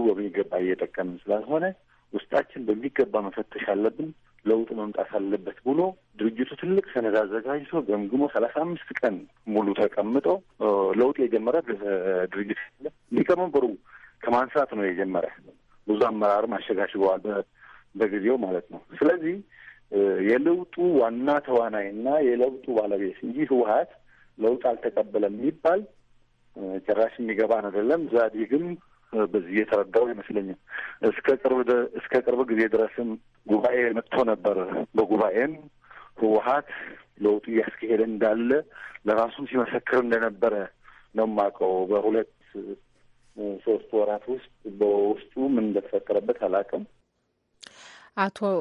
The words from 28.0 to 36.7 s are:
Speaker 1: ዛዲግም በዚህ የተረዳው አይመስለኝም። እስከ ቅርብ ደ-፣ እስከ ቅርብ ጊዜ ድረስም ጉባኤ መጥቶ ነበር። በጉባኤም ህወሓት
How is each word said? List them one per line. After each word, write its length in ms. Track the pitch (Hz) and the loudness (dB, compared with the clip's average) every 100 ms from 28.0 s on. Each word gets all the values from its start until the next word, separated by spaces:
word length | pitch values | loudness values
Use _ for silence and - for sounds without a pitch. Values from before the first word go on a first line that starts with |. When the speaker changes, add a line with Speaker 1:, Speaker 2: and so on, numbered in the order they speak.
| 156 | 2
Speaker 1:
ዛዲግም 540 | 117 113 107 110 135 175 170 _ _ _ 113 101 | 2 2 -2 -2 -2 -2 -8 _ _ _ -2 0
በዚህ 280 | 104 87 | 0 0
የተረዳው 500 | 98 107 104 98 104 | -2 0 0 2 2
አይመስለኝም። 540 | 120 110 101 104 98 92 _ - - - - | 2 -2 -6 -6 -6 -10 _ -14 -14 -2 -2
እስከ 200 | - - 135 | 0 0 2
ቅርብ 200 | 131 127 | 2 0
ደ-፣ 220 | 120 123 120 | 2 2 2
እስከ 180 | 120 - 131 | -6 -2 0
ቅርብ 200 | 123 120 127 | 0 0 0
ጊዜ 160 | 113 113 | 2 2
ድረስም 420 | 110 110 - 120 110 - _ - | 4 2 0 -6 -6 -12 _ -2
ጉባኤ 300 | 104 117 123 120 | 0 2 2 2
መጥቶ 240 | 113 - - | 0 -2 0
ነበር። 340 | 117 107 104 98 92 95 - | 0 2 0 0 -2 -4 -4
በጉባኤም 580 | - 220 107 104 98 139 151 151 _ _ - - - | 0 2 4 2 2 0 -4 -16 _ _ -20 -20 -2
ህወሓት 500 | 110 110 120 139 - | 2 4 4 0 0